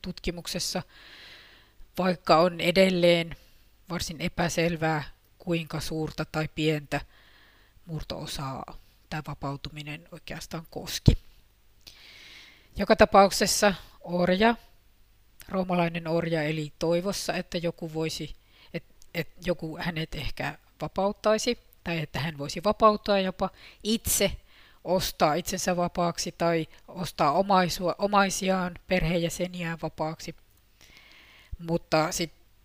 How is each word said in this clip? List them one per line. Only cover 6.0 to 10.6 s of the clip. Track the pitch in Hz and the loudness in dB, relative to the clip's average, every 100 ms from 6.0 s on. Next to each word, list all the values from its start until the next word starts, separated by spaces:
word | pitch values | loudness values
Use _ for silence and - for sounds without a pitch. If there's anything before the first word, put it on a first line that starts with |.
| 151 - 156 | -4 -6 -6
tai | 156 156 - | -4 -4 0
pientä | 156 151 143 143 - - - - - _ _ - - | 0 0 -2 -6 -8 -16 -20 -20 -20 _ _ -20 -12
murto-osaa | 156 - - 147 - 135 131 - - - _ _ | -10 -8 -10 -8 -8 -8 -8 -12 -16 -20 _ _
tämä | 156 151 | -10 -10
vapautuminen | 143 139 139 143 151 147 151 170 | -8 -8 -8 -10 -12 -12 -14 -16
oikeastaan | 160 - - - 165 | -20 -14 -12 -10 -12